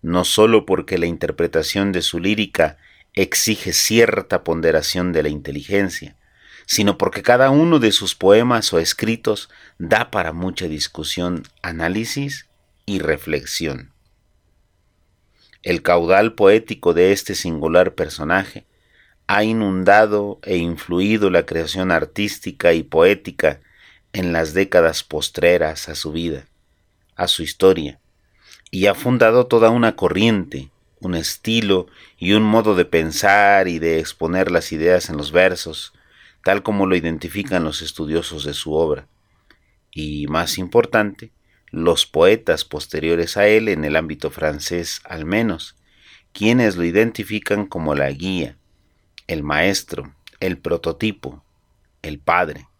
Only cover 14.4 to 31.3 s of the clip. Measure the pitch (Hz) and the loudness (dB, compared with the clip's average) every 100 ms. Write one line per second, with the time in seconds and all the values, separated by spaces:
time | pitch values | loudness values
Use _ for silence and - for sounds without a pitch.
14.4 | _ _ _ _ _ _ _ _ _ _ | _ _ _ _ _ _ _ _ _ _
15.4 | _ _ - 87 - 87 85 95 113 - | _ _ -4 -2 2 2 4 4 2 4
16.4 | 98 110 - 104 87 85 92 98 - 92 | 6 6 2 -2 0 4 4 2 -2 -6
17.4 | 90 80 80 87 90 - 76 - 76 92 | -6 -4 2 4 2 -2 -8 -6 -2 -2
18.4 | - - _ _ _ _ _ _ - 101 | -2 -14 _ _ _ _ _ _ -2 0
19.4 | 110 113 101 92 92 104 110 104 101 95 | 0 0 -2 2 4 6 6 2 -4 -10
20.4 | - 90 85 82 - 87 101 107 101 87 | -4 -2 -2 -6 -4 -2 0 2 4 2
21.4 | 82 82 80 95 92 82 76 - 101 - | 0 -6 -4 -4 0 0 -2 -6 -6 -6
22.4 | 92 - 85 82 76 80 90 101 - - | -12 0 2 2 2 4 4 4 -4 -2
23.4 | 78 69 _ _ _ _ _ 104 90 82 | -2 -2 _ _ _ _ _ -6 -2 -2
24.4 | 80 85 95 90 82 78 - 76 - - | -2 -2 2 4 2 0 -8 -8 -8 0
25.4 | 87 87 78 80 - 76 80 80 85 71 | 2 4 0 -4 -12 -10 -8 -6 -6 -8
26.4 | - _ _ _ _ _ _ - 87 - | -14 _ _ _ _ _ _ -6 -4 -4
27.4 | 80 - 95 82 73 - _ _ _ _ | -6 2 4 4 -2 -12 _ _ _ _
28.4 | _ - _ 92 101 92 123 123 113 123 | _ -20 _ 0 0 2 -2 4 6 4
29.4 | 123 117 113 120 113 - 90 90 113 104 | 4 4 6 4 2 0 -2 2 2 0
30.4 | 80 69 69 _ _ _ 92 82 73 | -4 -12 -14 _ _ _ -6 -6 -6